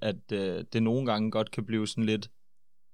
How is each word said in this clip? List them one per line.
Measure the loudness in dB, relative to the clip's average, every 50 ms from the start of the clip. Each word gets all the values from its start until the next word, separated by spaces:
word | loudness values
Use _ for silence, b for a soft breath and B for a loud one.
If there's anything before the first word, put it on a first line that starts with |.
at, | -2 -2 -2 -2 -4 -4 -2
øh, | -2 0 -2 -2 -4 -6 -2 0
det | 2 2
nogle | 4 2 2 2
gange | 2 2 2 2 0
godt | 2 0 0 0
kan | -2 -6 -4
blive | 0 0 0 0 0
sådan | 0 0 2
lidt, | 2 2 0 -2 -6 -16 -20 -20 -20 -20 -20 -20 -20 -20 -20 -20 -8